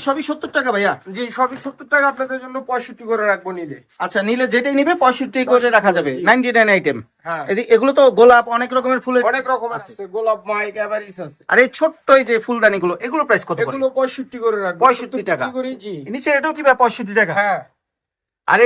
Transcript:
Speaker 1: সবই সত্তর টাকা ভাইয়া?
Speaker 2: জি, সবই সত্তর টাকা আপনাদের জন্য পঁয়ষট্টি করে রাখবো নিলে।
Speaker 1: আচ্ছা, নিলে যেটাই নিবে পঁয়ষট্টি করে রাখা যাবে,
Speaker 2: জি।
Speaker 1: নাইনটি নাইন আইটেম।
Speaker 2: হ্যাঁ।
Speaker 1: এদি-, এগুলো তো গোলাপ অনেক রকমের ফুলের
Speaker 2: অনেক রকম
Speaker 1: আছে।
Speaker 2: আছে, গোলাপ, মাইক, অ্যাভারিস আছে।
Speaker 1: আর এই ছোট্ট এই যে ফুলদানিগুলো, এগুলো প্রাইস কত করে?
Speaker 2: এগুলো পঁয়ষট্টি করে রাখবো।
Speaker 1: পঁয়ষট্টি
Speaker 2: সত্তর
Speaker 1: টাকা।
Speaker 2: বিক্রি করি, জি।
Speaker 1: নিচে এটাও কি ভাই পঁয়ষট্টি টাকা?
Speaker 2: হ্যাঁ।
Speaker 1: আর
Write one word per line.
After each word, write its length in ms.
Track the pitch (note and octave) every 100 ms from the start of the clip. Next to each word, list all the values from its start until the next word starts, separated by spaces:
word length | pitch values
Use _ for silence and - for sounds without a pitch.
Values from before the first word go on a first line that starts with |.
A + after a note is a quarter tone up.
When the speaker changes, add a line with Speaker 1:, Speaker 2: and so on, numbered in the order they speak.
| C#4
Speaker 1:
সবই 160 | C#4 D4
সত্তর 220 | D4+ - D4+
টাকা 140 | B3+
ভাইয়া? 180 | G#3 G3+ D3+ - F#3+
Speaker 2:
জি, 80 | A#3+ -
সবই 180 | B3+ C4
সত্তর 220 | C#4 C4 C4+
টাকা 140 | D4 C#4
আপনাদের 260 | C4 C4 C4
জন্য 120 | B3+ B3+ B3+
পঁয়ষট্টি 360 | B3 A#3+ A#3+ A#3
করে 140 | A3+ G#3
রাখবো 180 | F#3+ F#3 F3+
নিলে। 200 | D#3+ - _ _
Speaker 1:
আচ্ছা, 160 | F3 G3+ G3+
নিলে 160 | A#3+ B3+
যেটাই 200 | A#3 C4 C#4
নিবে 140 | C#4+ F4
পঁয়ষট্টি 380 | B3+ B3 C4+ C4 B3+
করে 160 | B3 A#3+ A3+
রাখা 140 | G3 F3
যাবে, 140 | C#3+ C3
Speaker 2:
জি। 60 | F3+
Speaker 1:
নাইনটি 200 | B3 B3 A#3
নাইন 120 | A3
আইটেম। 240 | F#3+ D3 A#2+ A2 _ E3
Speaker 2:
হ্যাঁ। 180 | E3 C#3
Speaker 1:
এদি-, 180 | G3 A#3+
এগুলো 180 | A3+ C4 C#4
তো 40 | C4+ G3
গোলাপ 260 | A#3+ A#3+ A#3 A#3
অনেক 140 | B3 B3+
রকমের 240 | B3+ B3+
ফুলের 180 | - B3 A#3+
Speaker 2:
অনেক 120 | C4 B3+
রকম 180 | B3+ A#3 A3+
Speaker 1:
আছে। 120 | -
Speaker 2:
আছে, 120 | A3+ G3 G3
গোলাপ, 240 | A3+ G#3+ G3+
মাইক, 240 | G#3 G#3 G#3
অ্যাভারিস 360 | G#3 G#3+ G#3 F#3 D#3
আছে। 140 | C#3 -
Speaker 1:
আর 60 | G3
এই 60 | B3+ -
ছোট্ট 280 | D#4+ D#4 - C4+
এই 60 | A#3
যে 60 | A3+
ফুলদানিগুলো, 500 | A3 A#3+ G#3+ G3 F3 F3 A#3+
এগুলো 160 | D#4 C#4+
প্রাইস 160 | G3+ -
কত 60 | E3+
করে? 180 | A#3 C4+
Speaker 2:
এগুলো 100 | C4 C4
পঁয়ষট্টি 400 | C4 C4+ C4 B3+
করে 140 | A3+ G#3 F#3+
রাখবো। 140 | F3
Speaker 1:
পঁয়ষট্টি 340 | B3+ B3 A#3+ C4
Speaker 2:
সত্তর 120 | F#3+
Speaker 1:
টাকা। 140 | D#3 B2+
Speaker 2:
বিক্রি 120 | B3
করি, 140 | B3+ C4
জি। 100 | G#3 E3+ C#3+
Speaker 1:
নিচে 140 | B3+ D#4 C#4+
এটাও 140 | D#4 D#4
কি 60 | C#4+
ভাই 100 | B3+
পঁয়ষট্টি 320 | A#3+ A3 G3+ G3+
টাকা? 120 | F#3 F3+
Speaker 2:
হ্যাঁ। 200 | G3+ E3+ B2 _ _ _ _ _ _ _ -
Speaker 1:
আর 60 | F#3+